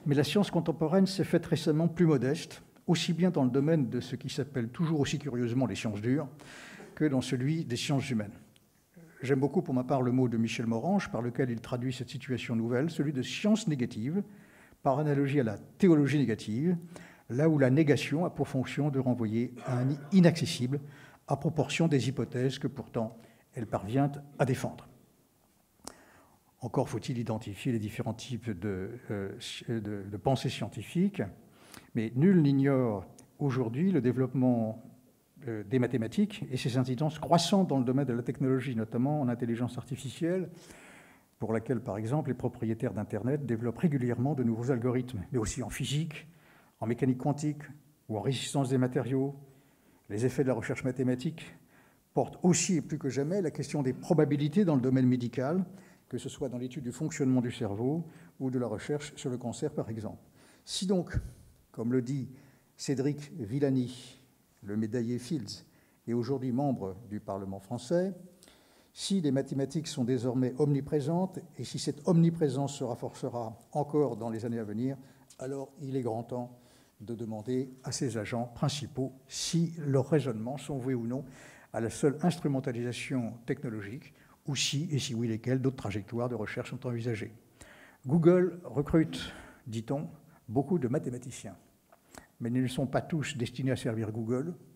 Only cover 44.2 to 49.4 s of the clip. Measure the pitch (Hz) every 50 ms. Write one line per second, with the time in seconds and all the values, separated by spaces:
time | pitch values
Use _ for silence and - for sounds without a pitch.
44.2 | 123 139 156 131 123 117 113 113 120 131 135 117 110 127 120 127 123 123 - 98
45.2 | 85 - 143 123 107 - - 123 120 107 - - 139 - 139 151 165 165 - -
46.2 | - - - - _ - - - _ _ _ _ 113 110 120 - 143 131 127 127
47.2 | - 151 135 143 156 151 147 - - - - - _ _ _ _ _ - 110 104
48.2 | 98 135 131 110 - - - 143 135 123 135 127 127 123 123 143 120 117 131 131
49.2 | 135 139 139 -